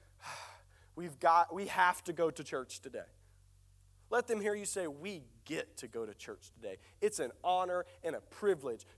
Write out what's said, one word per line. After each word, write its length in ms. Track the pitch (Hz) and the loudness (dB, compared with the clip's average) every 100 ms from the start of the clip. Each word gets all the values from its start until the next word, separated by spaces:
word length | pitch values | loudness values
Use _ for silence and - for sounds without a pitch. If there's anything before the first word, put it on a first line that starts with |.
| - - | -20 -18
<sighs> 760 | - - - - - - - - | -14 -12 -14 -18 -20 -20 -16 -10
"We've 240 | 175 139 | -8 4
got, 340 | 170 170 170 | 8 8 6
we 120 | 180 196 | 2 -2
have 360 | 190 180 - | 4 4 4
to 100 | - | -2
go 160 | 160 165 | 2 2
to 120 | 151 | 2
church 380 | 147 143 123 - | -4 -4 -4 -10
today." 240 | 135 117 85 - - - - - - - - - - | -10 -10 -12 -16 -20 -20 -20 -20 -20 -20 -20 -18 0
Let 200 | 233 240 | 0 2
them 120 | 220 | 0
hear 140 | 208 | 0
you 100 | 208 | -2
say, 220 | 196 196 165 | -2 -2 -4
"We 380 | 143 185 180 120 - | -4 -8 -10 -12 -16
get 320 | - 156 - - | -8 -6 -6 -10
to 100 | 117 | -10
go 200 | 117 110 | -8 -8
to 80 | |
church 380 | 98 - 104 - | -10 -14 -14 -16
today. 240 | - 104 95 - - | -14 -12 -12 -16 -4
It's 160 | 208 214 | -2 -2
an 140 | 127 - | -6 -4
honor 400 | 175 185 185 180 175 - | 0 0 0 -2 -6 -8
and 140 | 165 123 | -6 -6
a 60 | |
privilege 640 | - - 202 170 131 113 - | -10 -2 0 0 0 -8 -10